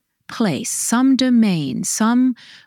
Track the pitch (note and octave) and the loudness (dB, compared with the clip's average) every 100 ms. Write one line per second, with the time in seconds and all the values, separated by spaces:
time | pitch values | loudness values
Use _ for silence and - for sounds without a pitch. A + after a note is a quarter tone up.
0 | _ _ - - A3 C3+ A#3 - - A#3 | _ _ -12 -4 -2 -2 -6 -6 -2 0
1 | C4 B3+ B3+ A#3+ A3 E3+ C#3 A#2 - - | 2 2 2 2 2 0 -2 -6 -6 -2
2 | A3 B3 B3+ A#3+ - - | 0 2 0 -2 -10 -20